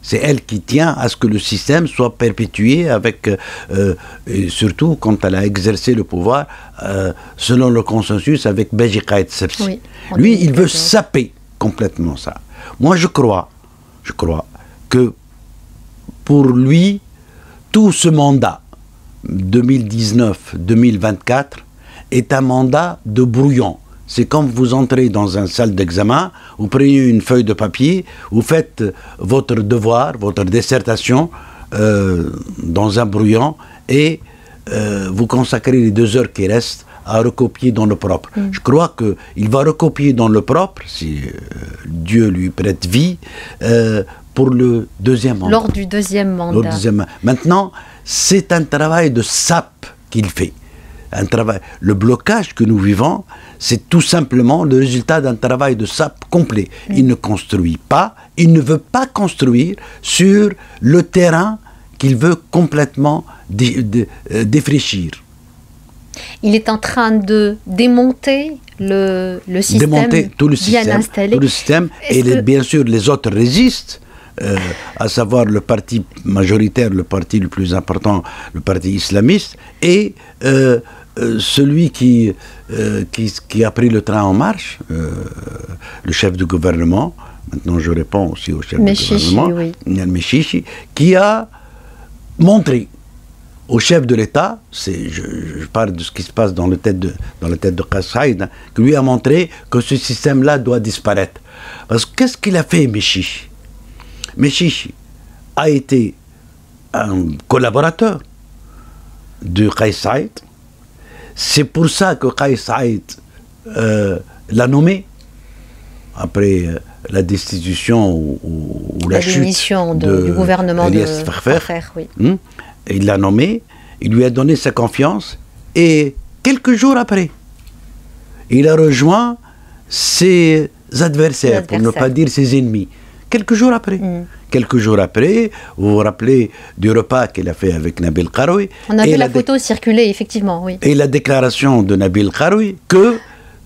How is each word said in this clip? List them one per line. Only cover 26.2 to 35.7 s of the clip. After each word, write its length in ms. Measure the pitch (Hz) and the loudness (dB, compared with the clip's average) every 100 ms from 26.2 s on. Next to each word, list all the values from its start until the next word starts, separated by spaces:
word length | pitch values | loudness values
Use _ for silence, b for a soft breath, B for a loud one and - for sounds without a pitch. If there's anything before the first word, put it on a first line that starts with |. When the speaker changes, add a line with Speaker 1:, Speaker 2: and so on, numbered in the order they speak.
| 185 B B B | -2 B B B
Speaker 1:
vous 80 | 104 | -4
prenez 300 | 131 139 139 | 2 4 4
une 240 | 131 113 | 4 2
feuille 240 | - 127 | 2 2
de 80 | 110 | 2
papier, 520 | 101 107 - 135 185 175 B B | 0 -4 0 0 0 -4 B B
vous 100 | 110 | -2
faites 400 | 113 160 160 - 107 - B B | 2 0 0 -4 -6 -6 B B
votre 360 | 92 135 - | -2 0 0
devoir, 640 | 117 104 117 107 117 143 120 | -2 0 0 2 0 0 -4
votre 240 | 101 101 | -4 -2
dissertation, 880 | 95 107 113 131 117 110 - 127 165 B B B B | 0 0 0 -2 0 -4 0 0 0 B B B B
euh, 560 | 104 107 104 98 87 80 - - - | -2 0 2 0 0 -2 -6 -14 -10
dans 380 | 82 85 107 101 | -4 -2 0 0
un 80 | 117 | -2
brouillon 480 | 101 107 110 139 156 B B - | 0 2 4 2 -4 B B -2
et, 300 | 135 151 160 B B B B - | 2 2 -2 B B B B -8
euh, 360 | 107 107 101 95 | -4 -4 -4 -4
vous 160 | 95 113 | -2 0
consacrez 440 | 120 - 123 - | 0 0 -2 2